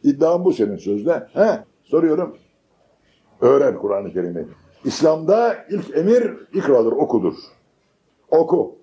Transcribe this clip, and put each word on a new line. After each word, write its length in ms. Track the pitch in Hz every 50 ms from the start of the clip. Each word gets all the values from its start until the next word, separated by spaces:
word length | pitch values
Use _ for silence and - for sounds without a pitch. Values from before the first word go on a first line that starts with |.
| -
İddiam 420 | 143 139 139 160 160 170 175 180
bu 80 | 185 156
senin 240 | - 110 104 101
sözde. 500 | - - - 101 104 104 160 165 135 - - _
He? 260 | 156 202 220 170 113 - _ _ _ _
Soruyorum. 540 | _ 143 156 165 160 151 165 175 160 - - _ _ _ _ _ _ _ _ _ _ _ _ _ _ _ _ _ _ _ _
Öğren 380 | - 120 135 139 143 131 104 -
Kur'an-ı 340 | 101 101 101 98 98 87 80
Kerim'i. 340 | 92 87 87 87 85 78 - - _ _ _ _ _ _
İslam'da 720 | 127 - - 156 156 156 156 160 160 196 226 233 233 202 - - -
ilk 280 | 196 196 - - 139
emir 360 | 151 165 202 233 247 233 208 - - - _ -
ikradır, 380 | 196 - - 135 120 113 113
okudur. 420 | 120 135 151 - 123 110 92 82 78 - - - _ _ _ _ _ _ _ _ _ _ _ _ _ _ _ _
Oku. 440 | - 160 165 160 185 165 113 - - _